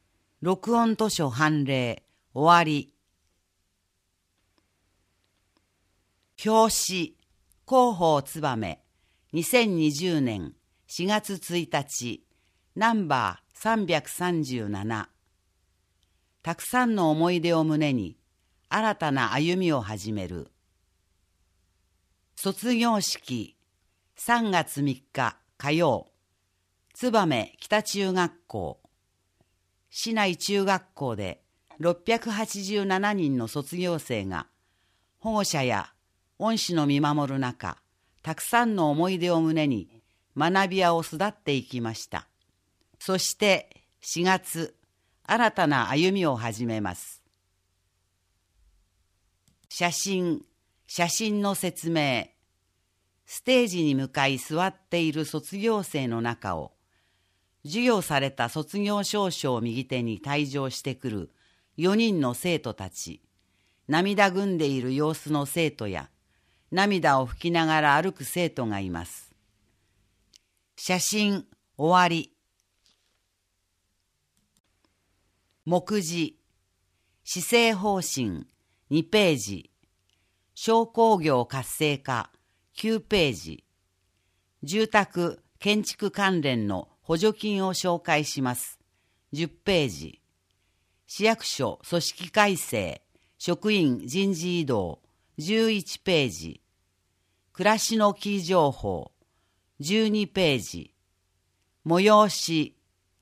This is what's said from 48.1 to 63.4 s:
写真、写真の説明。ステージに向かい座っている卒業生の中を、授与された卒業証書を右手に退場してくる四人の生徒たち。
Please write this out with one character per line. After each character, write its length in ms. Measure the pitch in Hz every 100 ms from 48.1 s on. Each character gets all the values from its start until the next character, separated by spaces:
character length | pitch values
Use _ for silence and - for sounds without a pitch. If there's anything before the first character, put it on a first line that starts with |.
| _ _ _ _ _ _ _ _ _ _ _ _ _ _ _ -
写 220 | - 175
真、 520 | - 196 185 175 151 - _ _ _ -
写 220 | - 170
真 320 | - 220 208
の 140 | 202
説 360 | 190 180 175 165
明。 380 | 165 143 120 - _ _ _ _ _ _ _ _ _ -
ス 160 | -
テ 220 | - 254
ー 40 | 240
ジ 140 | 175
に 100 | 156
向 140 | 135 135
か 180 | 147 139
い 120 | 135
座 260 | - 156
っ 100 | 190 - -
て 100 | 170
い 100 | 160
る 140 | 151
卒 320 | 147 156 - 196
業 260 | 226 214
生 240 | 185 151 127
の 120 | 117
中 360 | 117 117 101 85
を、 160 | 65 _ _ _ _ _ _ _ _ _
授 180 | 143 190
与 180 | 240 214 -
さ 140 | 143
れ 100 | 135
た 200 | 135 120
卒 280 | 156 151 202
業 240 | 202 208
証 280 | 196 208 196
書 240 | - 139
を 60 | 120
右 240 | 117 117 127
手 160 | 127
に 180 | 117 104
退 280 | 139 147 143
場 200 | 139 135
し 140 | -
て 120 | 143
く 140 | 127 127
る 220 | 104 82 _ _ _ _ -
四 200 | 175 214
人 240 | 226 180
の 140 | 131
生 240 | 120 180 160
徒 160 | 123
た 160 | 101 95
ち。 320 | - 82 - _ _